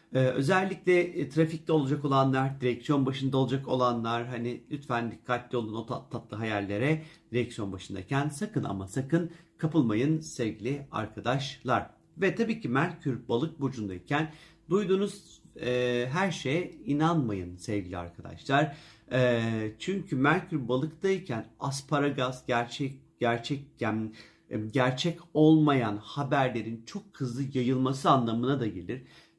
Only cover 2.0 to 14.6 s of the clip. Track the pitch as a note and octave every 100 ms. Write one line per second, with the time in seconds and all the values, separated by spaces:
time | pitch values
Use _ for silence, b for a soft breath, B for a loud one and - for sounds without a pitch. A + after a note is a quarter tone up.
2 | C#3+ C#3 C3+ C3 C3+ C#3 B2 A#2+ - C#3+
3 | C3 C3+ C3+ C3+ B2+ C#3 C3 B2+ B2 A#2
4 | A2+ A#2 A#2+ A#2+ A#2+ A#2+ - C#3+ - A#2+
5 | A#2 G#2 - A#2+ - B2 A2 A2 A2+ A2+
6 | - A#2 - G#2 A2+ G#2 G2 G2+ C#3 D#3
7 | D#3+ B - A#2 A#2 - G2+ F#2+ - F#2+
8 | F#2 C#3 D3+ D3+ G#3+ C3+ G#2+ G2 F#2+ C3+
9 | C3+ E3 E3+ B B - D#3 E3 A#2 G#2+
10 | C#3+ D#3 - - A2 - A2 C#3+ - -
11 | G#2+ G#2 G#2+ C3+ C3+ - B2+ A2 - -
12 | _ - F#3+ F#3+ A3+ A3 A#2+ C3 F3+ -
13 | C#3+ A#2 - A#2+ D#3+ - C3+ A2+ G2+ F2+
14 | - C#3+ D#3 B B B